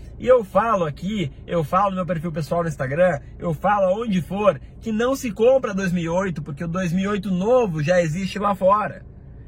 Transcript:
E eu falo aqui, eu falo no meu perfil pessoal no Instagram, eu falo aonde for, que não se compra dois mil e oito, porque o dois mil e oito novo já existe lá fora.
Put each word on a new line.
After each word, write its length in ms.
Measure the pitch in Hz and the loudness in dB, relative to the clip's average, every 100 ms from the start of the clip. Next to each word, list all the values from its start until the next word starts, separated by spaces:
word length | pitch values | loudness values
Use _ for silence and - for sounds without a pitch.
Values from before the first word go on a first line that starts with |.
| - - | -16 -6
E 120 | 220 | 4
eu 160 | 254 | 4
falo 400 | 196 185 226 202 | 6 2 2 2
aqui, 480 | 160 135 180 214 143 - | 0 -2 -4 -2 -4 -6
eu 200 | - 170 | -4 -2
falo 260 | 151 185 202 | 2 2 2
no 60 | 185 | 0
meu 100 | 175 | -4
perfil 240 | 170 170 | -4 -4
pessoal 320 | 160 151 170 | -6 -2 -2
no 60 | 165 | -2
Instagram, 500 | - 131 147 180 151 - - | -4 -4 2 2 2 -8 -8
eu 160 | 175 | -6
falo 340 | 151 226 208 185 | -2 0 2 2
aonde 360 | 202 233 185 | 0 0 -2
for, 380 | 143 190 208 143 - - | -2 0 2 0 -4 -12
que 120 | 220 | -6
não 240 | 214 240 269 | 0 0 0
se 160 | 254 | -4
compra 420 | 185 233 269 240 | 2 4 4 2
dois 160 | 190 190 | -2 0
mil 140 | 180 | 0
e 40 | 165 | 0
oito, 320 | 175 196 156 | 0 -2 -4
porque 220 | 147 143 | -8 -8
o 60 | 175 | -6
dois 240 | 175 180 | -4 -2
mil 140 | 180 196 | -2 -2
e 20 | |
oito 240 | 208 202 | -2 -2
novo 500 | 180 202 254 220 156 | -2 2 2 2 0
já 180 | 147 180 | 2 2
existe 380 | 165 165 190 202 | 2 -2 -4 -2
lá 160 | 202 | -2
fora. 500 | 190 190 208 185 107 - - - - | 2 4 4 0 -8 -18 -20 -20 -20